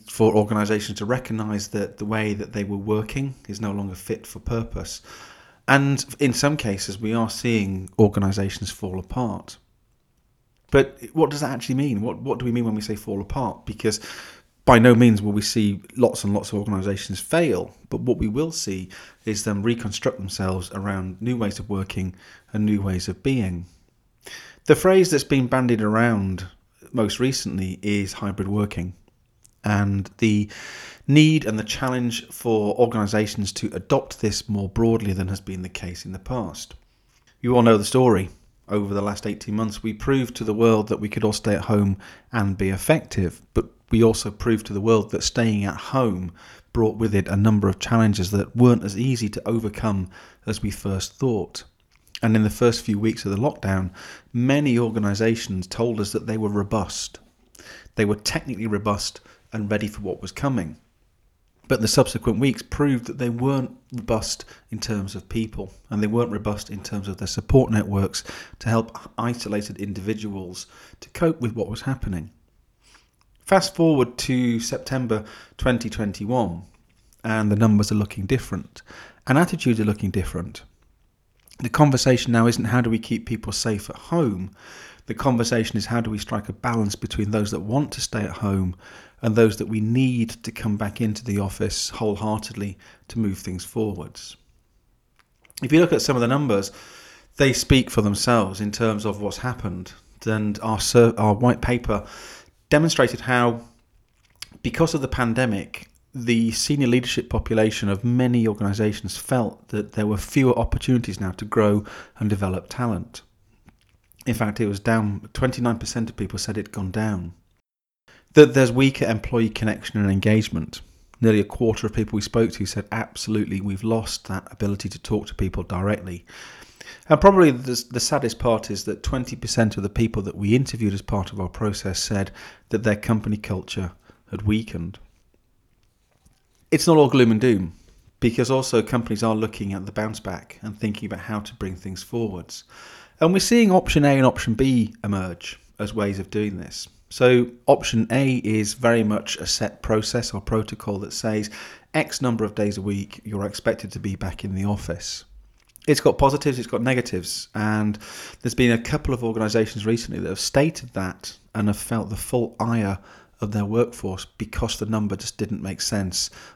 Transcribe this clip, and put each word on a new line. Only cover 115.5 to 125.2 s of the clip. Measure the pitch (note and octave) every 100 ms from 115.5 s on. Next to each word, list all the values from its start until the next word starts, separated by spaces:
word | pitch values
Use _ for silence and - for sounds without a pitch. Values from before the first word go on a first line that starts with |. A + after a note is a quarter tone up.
| B2 A#2+ A#2
percent | A2 A#2+ A2+
of | -
people | G2 G#2
said | - G#2
it'd | -
gone | G#2 F#2+
down. | G#2+ A2 F#2+ E2+ - _ _ _ _ _ _ _ _ _
That | D3+ C#3
there's | C3 B2
weaker | A#2+ C3+ C3+ G#2+
employee | G#2+ - A#2+ A2
connection | - G#2+ - - G#2+
and | G2+
engagement. | G2 G#2+ A2 G#2 E2+ D#2 - - _ _ -
Nearly | A2+ G#2+
a | G2
quarter | - A2+ G#2+ G#2+
of | A#2
people | G#2+ G#2+
we |
spoke | - A#2 A2+
to | - G2
said, | G2+ -
"Absolutely, | A2 - - - G#2+ - G2
we've | G2+ G2
lost | A2 A2+ A2 - -
that | F#2 -
ability | - G2+ G2+ G2
to | -
talk | - G#2+